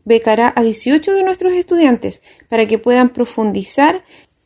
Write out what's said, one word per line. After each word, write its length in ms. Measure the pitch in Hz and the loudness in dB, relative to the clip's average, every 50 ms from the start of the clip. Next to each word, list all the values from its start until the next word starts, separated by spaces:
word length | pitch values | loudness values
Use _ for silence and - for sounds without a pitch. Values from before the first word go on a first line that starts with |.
| _ | _
becará 480 | 208 233 226 226 226 214 220 240 247 - | 0 0 2 2 2 2 2 2 0 2
a 80 | 240 | 0
dieciocho 520 | 233 226 208 - - 247 294 311 311 392 392 | 0 0 -2 -2 -2 0 0 0 0 0 -2
de 100 | 392 381 | 0 0
nuestros 300 | 381 370 - 370 370 359 | -2 -2 -2 -2 -2 -2
estudiantes 680 | 359 359 - 349 339 320 262 240 233 - 185 - - _ _ _ _ _ _ | -2 -2 -2 0 2 2 2 2 0 -4 -8 -10 -12 _ _ _ _ _ _
para 180 | 233 226 220 | -2 -2 0
que 100 | 208 226 | 0 -2
puedan 320 | 220 - 247 247 247 247 247 | -2 0 2 2 4 2 2
profundizar 920 | 247 240 240 233 - 220 220 208 196 202 196 - - 285 285 320 370 370 - _ - - _ _ _ _ _ | 0 -4 -6 -4 -4 -4 -4 -4 -4 -6 -8 -6 0 0 2 2 0 -2 -8 _ -20 -20 _ _ _ _ _